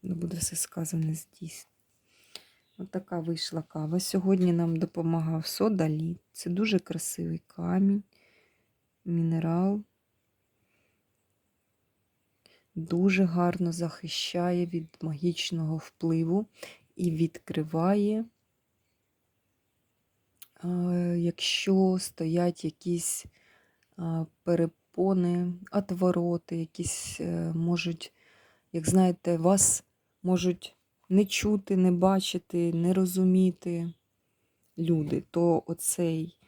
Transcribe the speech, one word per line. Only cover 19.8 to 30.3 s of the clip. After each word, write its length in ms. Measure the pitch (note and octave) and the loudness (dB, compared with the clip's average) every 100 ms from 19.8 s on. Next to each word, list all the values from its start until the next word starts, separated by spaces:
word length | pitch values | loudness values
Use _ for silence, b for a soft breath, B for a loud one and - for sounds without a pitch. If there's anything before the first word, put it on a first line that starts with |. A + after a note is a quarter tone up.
| _ _ _ _ _ _ - _ | _ _ _ _ _ _ -20 _
е, 40 | F3 F3+ F3+ F3 F3 F3 | -4 -2 0 0 0 0
якщо 800 | E3+ - - - - F#3+ F#3+ F#3 | 0 -2 -2 -2 2 4 6 2
стоять 640 | - - D#3+ E3+ F3 E3+ | -4 -6 -2 2 2 0
якісь, 600 | E3 - - E3+ E3+ - - b b b b b b - | -6 -6 -2 -2 -2 -6 -10 b b b b b b -10
е, 280 | E3+ E3 D#3+ _ | -4 -4 -4 _
перепони, 1120 | - E3+ E3 _ _ - F#3 F#3+ F3 F3 F3+ F3 G3 | 0 2 2 _ _ -2 2 4 2 2 -2 -4 -4
отвороти, 840 | G3+ G3 F3+ F#3 F3+ E3+ E3+ - E3+ | -4 -2 0 2 2 0 -2 -4 -6
якісь, 640 | E3 - F3 - - - | -6 -6 -6 -6 -8 -8
е, 320 | E3+ E3+ E3 | -4 -2 -2
можуть, 580 | E3 E3+ E3+ E3+ E3+ - b b b b b b | -2 0 0 -2 -6 -10 b b b b b b
як 160 | E3+ D#3+ | -6 2
знаєте, 480 | F#3 F#3 F3 - E3+ | 4 4 2 -2 2
вас 480 | E3 G3 - - _ _ _ _ | 4 4 4 0 _ _ _ _
можуть 540 | F3+ | 0